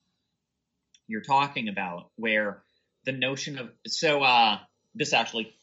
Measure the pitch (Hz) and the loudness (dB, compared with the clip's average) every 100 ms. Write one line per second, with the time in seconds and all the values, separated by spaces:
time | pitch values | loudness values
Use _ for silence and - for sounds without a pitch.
0 | _ _ _ _ _ _ _ _ _ _ | _ _ _ _ _ _ _ _ _ _
1 | _ 110 - 135 139 143 110 98 92 87 | _ -10 2 2 2 -2 -6 -6 -6 -8
2 | - - 113 107 104 95 _ _ _ _ | -14 -8 -2 0 0 -6 _ _ _ _
3 | - 131 127 135 - 139 117 - - - | -8 -4 -4 -4 -8 -10 -12 -14 -10 -2
4 | 160 147 139 123 113 101 - _ _ 110 | 0 2 4 6 6 2 -6 _ _ -6
5 | 147 123 113 117 110 _ | 0 0 0 -4 -8 _